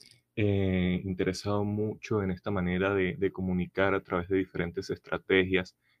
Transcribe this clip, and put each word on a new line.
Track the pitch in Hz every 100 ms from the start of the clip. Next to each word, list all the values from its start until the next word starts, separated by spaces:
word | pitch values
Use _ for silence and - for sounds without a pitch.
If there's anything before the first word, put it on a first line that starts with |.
| - - _
Eh, | - 104 98 95 92 90 90
interesado | 95 92 92 90 101 104
mucho | 104 104 107 - - 107
en | 95
esta | 90 107
manera | 98 90 92 95
de, | 98 90 82
de | 95
comunicar | - 92 90 87 92 98
a | 98
través | - 90 90
de | 95
diferentes | 92 90 85 90 -
estrategias | 101 - 87 - 95 92 92 90 _ _ _